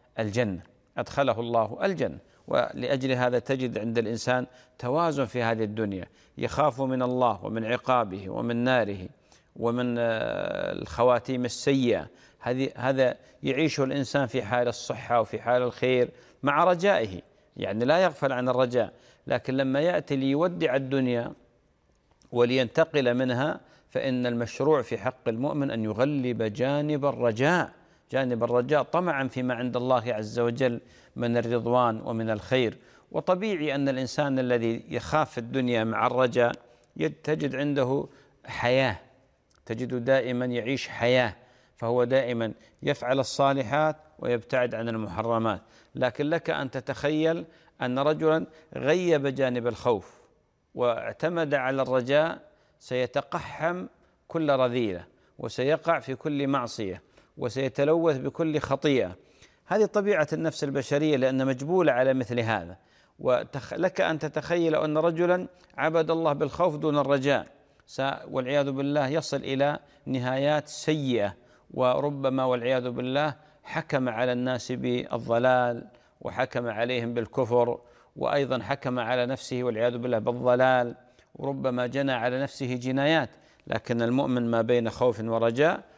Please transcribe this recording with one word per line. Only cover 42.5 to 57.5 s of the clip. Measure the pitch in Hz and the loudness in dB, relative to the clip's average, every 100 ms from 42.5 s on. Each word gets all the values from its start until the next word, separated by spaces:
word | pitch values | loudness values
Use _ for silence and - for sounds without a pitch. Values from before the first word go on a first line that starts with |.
| - - - | -6 -18 -6
يفعل | 143 143 123 135 | -4 -2 0 0
الصالحات | 123 - 139 139 107 143 156 147 - - | 0 2 2 2 0 0 0 -2 -14 -8
ويبتعد | 127 120 - 131 123 | -4 -4 -2 -2 0
عن | 113 117 | -2 -4
المحرمات. | 113 107 87 113 117 113 98 - - _ | -4 -6 -4 -2 0 0 -2 -8 -20 _
لكن | 135 127 - 147 | -2 -2 -2 -2
لك | 165 160 | -2 -2
أن | 151 135 | -4 -4
تتخيل | 131 131 135 143 156 160 170 165 _ _ - | -8 -8 -4 -2 2 0 0 -6 _ _ -8
أن | 123 127 | -4 0
رجلاً | 147 156 156 160 - - - 131 | 0 2 2 2 -2 -14 -14 -4
غيب | 131 180 175 147 139 | 0 2 4 2 2
جانب | 135 127 123 117 | 0 0 0 -2
الخوف | 110 123 107 - - _ _ _ _ _ | -2 0 0 -2 -20 _ _ _ _ _
واعتمد | - 120 113 113 - 160 170 151 | -2 0 0 -4 -4 -2 -2 0
على | 143 127 135 | 0 0 -2
الرجاء | 127 127 123 143 160 - - _ _ _ | 0 0 2 2 2 -4 -14 _ _ _
سيتقحم | - 127 127 143 - 170 139 - 160 180 190 _ _ _ _ | -6 -4 -2 -2 -4 -8 -8 -4 -4 -4 -10 _ _ _ _
كل | 165 151 | -2 2
رذيلة | 135 127 123 110 87 - _ _ - | 2 2 2 0 -4 -10 _ _ -12
وسيقع | 117 - 131 160 170 156 | -8 -2 0 0 0 -2
في | 131 | -2
كل | 131 156 143 139 | -6 -4 -2 0
معصية | 139 120 - 98 87 _ _ _ - | -2 -2 -6 -6 -8 _ _ _ -8
وسيتلوث | 127 | -6